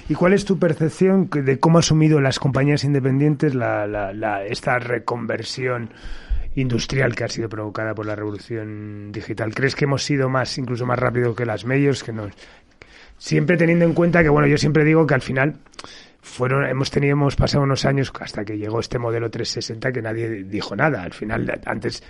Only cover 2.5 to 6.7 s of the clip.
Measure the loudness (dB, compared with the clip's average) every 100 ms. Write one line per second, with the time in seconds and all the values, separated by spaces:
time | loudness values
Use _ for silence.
2.5 | 2 2 2 2 2 2 2 2 2 0
3.5 | 0 0 0 -2 -4 -4 -4 -2 -2 -4
4.5 | -4 -2 -2 0 -4 -2 -4 -4 -4 -6
5.5 | -6 -4 -4 -6 -12 -10 -10 -4 -2 -2
6.5 | -2 0